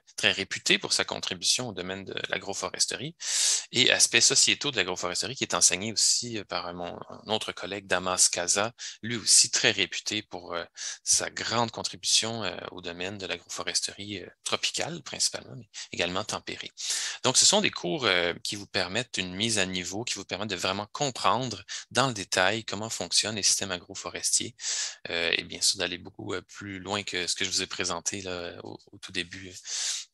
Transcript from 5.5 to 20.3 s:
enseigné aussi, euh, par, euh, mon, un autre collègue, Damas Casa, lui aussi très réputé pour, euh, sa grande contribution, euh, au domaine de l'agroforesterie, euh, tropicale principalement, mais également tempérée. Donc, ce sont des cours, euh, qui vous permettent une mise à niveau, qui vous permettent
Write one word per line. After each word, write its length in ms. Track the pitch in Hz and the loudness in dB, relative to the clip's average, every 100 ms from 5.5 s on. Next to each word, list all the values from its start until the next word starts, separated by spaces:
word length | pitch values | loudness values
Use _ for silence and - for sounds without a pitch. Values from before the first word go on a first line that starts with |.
enseigné 400 | 87 - 90 107 | 4 4 4 0
aussi, 460 | 101 - - 123 113 | 2 2 2 -2 -6
euh, 40 | |
par, 240 | 92 90 87 | -4 -4 -4
euh, 60 | |
mon, 240 | 87 87 87 - | -6 -8 -8 -12
un 220 | - - | -12 -2
autre 200 | 110 - | -2 -2
collègue, 340 | - 95 101 98 | -6 -6 -8 0
Damas 420 | 92 90 90 - | 2 4 4 4
Casa, 440 | - 87 98 110 - - - | 4 2 2 2 -2 -12 -10
lui 140 | 113 117 | -6 -2
aussi 340 | 92 - 120 | 6 6 6
très 180 | - 127 | 4 4
réputé 540 | 101 90 - - 107 | 4 0 -2 -4 -4
pour, 300 | - 92 87 | -4 -10 -6
euh, 120 | 87 87 - - - | -6 -6 -8 -10 -6
sa 260 | - - 80 | 0 2 2
grande 400 | - - 120 113 | -4 0 2 2
contribution, 720 | - 95 92 - - 113 117 | -2 -6 -4 2 2 2 -2
euh, 140 | 95 87 98 | -4 -4 -8
au 100 | 95 | -10
domaine 380 | 87 87 90 104 | -10 -6 -6 -4
de 80 | 92 | -4
l'agroforesterie, 960 | 85 - - 87 85 - - 101 98 | -6 -6 -6 -2 -2 -2 -6 -8 -8
euh, 40 | 87 - | -10 -10
tropicale 600 | - 110 - - - 165 | -4 0 0 -2 -4 -6
principalement, 500 | - - - - - 127 | -10 -2 -2 -2 -10 -16
mais 140 | 110 - - | -14 -14 -8
également 320 | - 87 92 | -2 0 0
tempérée. 480 | - 90 - 73 - - - - - - | -4 -6 -8 -10 -12 -8 -4 -2 -4 0
Donc, 140 | 123 - | 2 6
ce 80 | - | 6
sont 160 | 202 | 6
des 80 | 190 | 4
cours, 360 | - 175 165 117 | 0 -2 0 4
euh, 280 | 90 87 85 | 4 2 0
qui 120 | - 104 | -6 -6
vous 100 | 101 | -4
permettent 300 | 101 90 101 123 - | -2 0 -2 -2 -4
une 180 | 92 90 | -4 -2
mise 240 | 117 107 | 0 2
à 60 | 92 | 2
niveau, 400 | 92 90 98 127 | 0 -4 -6 -4
qui 80 | |
vous 100 | 101 | -6
permettent 280 | 95 | -6